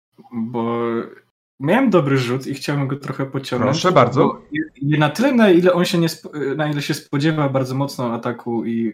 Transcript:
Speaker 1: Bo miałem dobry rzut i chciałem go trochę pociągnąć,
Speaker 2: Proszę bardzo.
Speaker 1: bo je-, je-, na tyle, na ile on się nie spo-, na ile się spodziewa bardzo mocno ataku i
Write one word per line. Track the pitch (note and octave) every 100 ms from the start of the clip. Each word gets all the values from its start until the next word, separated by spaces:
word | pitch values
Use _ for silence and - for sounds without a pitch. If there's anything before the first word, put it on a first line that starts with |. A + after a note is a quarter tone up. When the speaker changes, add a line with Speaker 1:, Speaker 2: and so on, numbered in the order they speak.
| _ - -
Speaker 1:
Bo | A#2 A2+ B2 A#2 A#2 A#2 A#2 - - _ _ _ -
miałem | C#3 A3+ C4
dobry | F3+ C#3+ C3+
rzut | A#2+ C3 A#2+
i |
chciałem | C#3 - C#3+ C3+
go | C#3
trochę | C#3 - C3+
pociągnąć, | C#3 - B2 - D#3+
Speaker 2:
Proszę | F#3 D3
bardzo. | A#2+ C3+ A3
Speaker 1:
bo | - -
je-, | D3+ - -
je-, | C#3 D3+
na | D3
tyle, | F3 C#4
na | B3 G#3
ile | F3 F3+
on | F3 F3+
się | F3
nie | E3
spo-, | - - D3+ C#3 C#3+
na | D3+
ile | D3
się | C#3
spodziewa | D3 - C#3+ D#3 D#3 C#3
bardzo | C3+ B2+ C3
mocno | C#3 - A#2+
ataku | A#2 B2 A#2+ A#2+ A2+ A2+
i | A2+ A2+